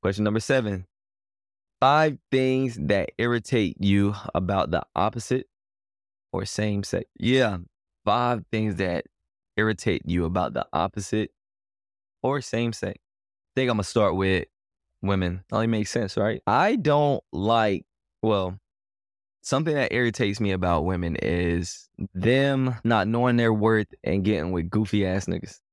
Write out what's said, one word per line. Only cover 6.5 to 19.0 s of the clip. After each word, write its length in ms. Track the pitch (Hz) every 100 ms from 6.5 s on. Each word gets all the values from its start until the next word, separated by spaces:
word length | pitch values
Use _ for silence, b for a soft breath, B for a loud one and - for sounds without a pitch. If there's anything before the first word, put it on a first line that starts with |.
| - 107 101
sex. 220 | 101 90 - _
Yeah, 400 | 117 131 120 95 87 _ _ _
five 400 | - 113 123 120 -
things 240 | 110 107 90
that 300 | 92 85 - _ _ _ _ -
irritate 460 | 110 107 - 85
you 200 | - 85
about 300 | 82 90 78
the 100 | 62 -
opposite 600 | - 92 - 101 107 107 _ _ _ _ _ _ _ _ _
or 180 | 127 139
same 320 | - 117 117
sex. 260 | 113 95 95
I 520 | _ _ _ _ _ -
think 140 | 131
I'ma 120 | 107
start 320 | 95 120 104
with 320 | 85 95 92 - _ _ _ _ _
women. 420 | 95 98 90 90 -
Only 160 | 107 113
makes 240 | 110 107
sense, 260 | 120 95 -
right? 240 | 104 110 -
I 300 | 117 190 262
don't 480 | 143 147 147 139 _
like, 520 | 76 101 113 110 98 - _ _ _
well, 360 | 110 101 92 95 _ _ _ _